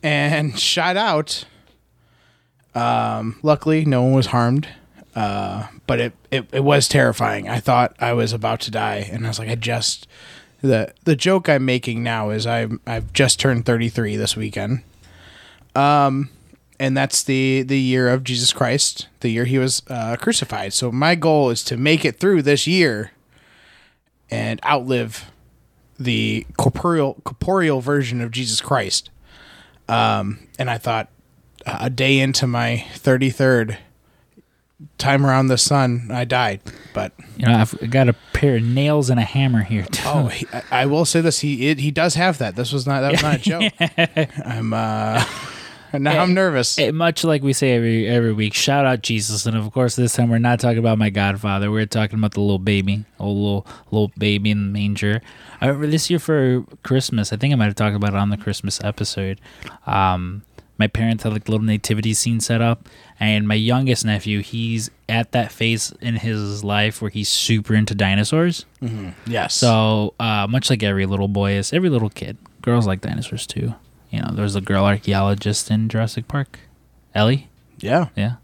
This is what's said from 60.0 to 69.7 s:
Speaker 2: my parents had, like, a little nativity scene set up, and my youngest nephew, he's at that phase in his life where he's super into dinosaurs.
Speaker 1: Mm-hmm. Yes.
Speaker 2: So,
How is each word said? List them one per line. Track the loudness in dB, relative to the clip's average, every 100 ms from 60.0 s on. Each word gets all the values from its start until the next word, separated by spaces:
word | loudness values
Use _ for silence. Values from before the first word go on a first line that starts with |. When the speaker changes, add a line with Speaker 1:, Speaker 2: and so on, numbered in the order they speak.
| 2 0 -4 -10 -16 -20 _ -2
Speaker 2:
my | -2
parents | 0 0 0
had, | -2
like, | -4 -2
a |
little | 0
nativity | 2 0 0 -2 0
scene | 0 0 -2
set | 0 0
up, | 2 0 -6 -20 -20 _
and | 0 2 2
my |
youngest | 0 2 2 2 0
nephew, | 0 -2 -2 -4
he's | -4 -6 -4 -4 -6 _ -4
at | -2 0
that | -2 -4
phase | -2 0 0 -4 -8
in | -6 -4
his | -2 -4 -4 -6
life | -2 2 0 -2
where | -8
he's | -6 -4
super | -2 0 0 2
into | 0 2
dinosaurs. | 0 2 2 2 2 0 -2 -10 _
Speaker 1:
Mm-hmm. | -10 -8 -10 -12 -6
Yes. | -4 -2
Speaker 2:
So, | 2 4